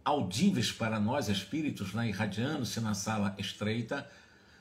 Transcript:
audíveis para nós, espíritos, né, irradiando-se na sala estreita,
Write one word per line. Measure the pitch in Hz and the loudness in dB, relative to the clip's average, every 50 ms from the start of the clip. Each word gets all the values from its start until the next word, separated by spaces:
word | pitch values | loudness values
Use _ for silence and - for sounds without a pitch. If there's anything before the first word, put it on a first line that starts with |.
| - | 0
audíveis | 135 147 143 117 - - - 185 202 - 123 104 - | 2 2 2 2 0 2 4 4 4 4 4 2 0
para | - - 113 110 110 107 | 0 0 0 0 2 2
nós, | 104 110 135 147 - 104 | 2 2 2 2 2 2
espíritos, | 101 98 - - - 160 156 135 - - 101 95 - | 0 0 -2 -2 -4 -2 -2 -2 -2 -4 -4 -4 -2
né, | 117 117 113 | 0 0 0
irradiando-se | 98 101 110 98 - - 240 294 - - 120 - - - | 0 0 0 -2 0 -2 -2 0 0 -2 -2 -4 -2 -2
na | 117 107 107 | 0 0 0
sala | - - 110 110 104 101 101 101 | -2 0 -2 0 0 0 0 0
estreita, | - 98 - - - 104 107 110 120 120 - 143 139 131 - - - - - - - - - - - | -2 -6 -6 -4 -4 -2 -2 0 0 -2 -2 -4 -4 -4 -8 -14 -20 -20 -20 -20 -20 -20 -20 -20 -16